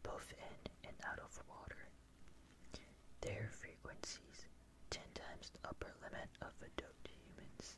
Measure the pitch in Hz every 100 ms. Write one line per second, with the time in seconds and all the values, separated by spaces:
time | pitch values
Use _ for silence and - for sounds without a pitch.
0 | - - - - - - - - - -
1 | - - - - - - - - - -
2 | - - - - - - - - - -
3 | - - - 101 110 - - - - -
4 | - - - - - - - - - -
5 | - - - - - - - - - -
6 | - - - - - - - - - -
7 | - - - - - - -